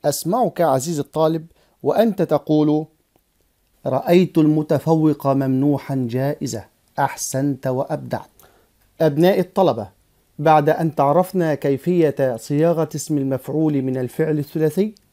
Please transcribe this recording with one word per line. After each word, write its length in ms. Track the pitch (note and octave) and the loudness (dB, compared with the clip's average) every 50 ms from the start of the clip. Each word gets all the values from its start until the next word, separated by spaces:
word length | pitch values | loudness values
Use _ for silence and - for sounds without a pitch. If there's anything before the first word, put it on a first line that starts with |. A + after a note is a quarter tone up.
| - | -4
أسمعك 560 | D3 C#3 - - D#3+ G#3 B3+ A#3 E3 - - | -2 -2 -2 -2 -2 0 0 0 0 0 0
عزيزي 400 | E3+ D3+ C3 C3+ B2+ F3 E3 C#3+ | 0 2 2 0 -2 -2 -4 -4
الطالب 440 | C#3 - - D#3 D#3+ D#3+ D#3+ D#3+ D#3+ - _ _ _ _ _ _ - | -6 -4 -2 0 0 0 0 -2 -6 -10 _ _ _ _ _ _ -2
وأنت 380 | C#3+ - G3 A3+ A3+ F#3+ - | -2 2 2 2 2 2 -2
تقول: 640 | E3 D3+ D#3 C#3+ - - D#3 D3+ D3+ D3+ D3+ D3+ D#3+ - _ _ _ _ _ _ _ _ _ _ _ _ _ _ _ _ _ _ - | -2 0 0 -2 0 2 2 2 4 2 2 0 -2 -6 _ _ _ _ _ _ _ _ _ _ _ _ _ _ _ _ _ _ -6
"رأيت 520 | C3+ C3 C3 - - F3 F#3 F#3 D3 - | -4 -4 -2 0 4 4 4 4 4 2
المتفوق 920 | E3 D#3 D3+ D3+ D#3 D3+ - D#3 C3 - D#3+ E3 D#3+ D#3 D#3 D3 D3 - | 2 4 4 2 2 0 0 -2 0 0 0 0 2 2 2 0 0 -2
ممنوحا 800 | C#3 C3+ C3+ C3+ C3 C3 C3 C#3 D3 C#3+ C3+ - - C#3 C3 B2+ A2+ | -2 0 0 0 0 0 0 2 0 0 -2 -2 -4 -4 -4 -4 -4
جائزة". 560 | A#2 B2+ C3+ C#3+ D3+ - D3 B2 A2 G#2+ - _ _ _ _ _ - D3+ | -2 -2 -2 -2 -4 -6 -8 -8 -8 -10 -12 _ _ _ _ _ -4 -2
أحسنت 680 | C#3 C3 - - - - - C3+ C#3 C#3+ C3+ C3 - | -2 -2 -4 -6 -10 -6 -4 -2 -2 -2 -2 -4 -4
وأبدعت. 640 | C3 B2+ B2+ - - D3 C#3 C3 A#2+ B2 A2 - - _ _ - _ _ _ _ _ _ _ _ _ _ - | -4 -4 -4 -4 -6 -6 -8 -8 -8 -8 -10 -10 -12 _ _ -20 _ _ _ _ _ _ _ _ _ _ 0
أبناء 380 | E3 D#3 C#3 D3+ E3+ F#3 G3+ F#3+ | 0 0 2 2 2 2 2 2
الطلبة، 500 | F3+ - - G3+ F#3+ D#3 - A#2+ G2+ F#2+ _ _ _ _ _ _ _ _ _ - | -2 -2 0 0 2 2 0 -2 -6 -12 _ _ _ _ _ _ _ _ _ -2
بعد 300 | D3 D#3+ D#3 D3+ D3 D#3+ | 2 4 4 4 4 2
أن 260 | D#3 - E3 D#3 - | 0 0 0 -2 0
تعرفنا 600 | - C#3 C#3 D3 F3 F3+ - - F#3 E3 D#3 D3 | 0 2 2 2 2 0 0 -2 -2 -2 -2 -2
كيفية 800 | - - C#3 C#3 C3 - E3+ F3+ F3 D#3+ C#3+ C#3 - C3+ C3 A#2 | -2 -2 -2 -2 -2 0 0 2 2 2 2 2 0 -2 -2 -2
صياغة 540 | A2+ - - D3 C#3+ D#3+ E3+ E3 E3 D#3 D3+ - | -4 -6 -2 0 2 2 2 2 0 -2 -4 -6
اسم 220 | C#3 - - D3+ | -8 -6 -4 -2
المفعول 640 | C#3 C3+ C3+ C3+ B2 - C#3 C#3 D#3 D#3+ D#3 D3 C#3 | -2 -2 -2 -4 -4 -6 -4 -2 0 0 0 0 0
من 160 | C3 C3 B2+ | -2 -2 -4
الفعل 420 | C3 B2+ A#2+ - - D#3+ D#3 D3+ D3 | -4 -4 -4 -4 -2 -2 0 -2 -2
الثلاثي، 560 | C#3+ - - D#3+ D#3 D3+ D3+ F#3 G#3 G#3+ - _ _ _ | -4 -4 -4 0 0 0 0 0 -2 -2 -4 _ _ _